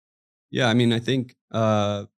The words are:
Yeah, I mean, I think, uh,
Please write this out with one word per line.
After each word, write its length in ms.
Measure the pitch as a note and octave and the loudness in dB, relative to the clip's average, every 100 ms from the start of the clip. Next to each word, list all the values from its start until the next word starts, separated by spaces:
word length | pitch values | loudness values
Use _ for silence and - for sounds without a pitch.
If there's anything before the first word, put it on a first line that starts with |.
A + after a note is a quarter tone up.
| _ _ _ _ _ | _ _ _ _ _
Yeah, 180 | B2 B2 | -2 0
I 60 | |
mean, 180 | A#2 A#2 | 2 2
I 80 | A#2 | 0
think, 340 | A#2+ C3 B2 - _ | 0 -2 -4 -12 _
uh, 540 | G#2+ A2 G#2+ G#2 G2+ G2+ | -2 0 2 0 -4 -10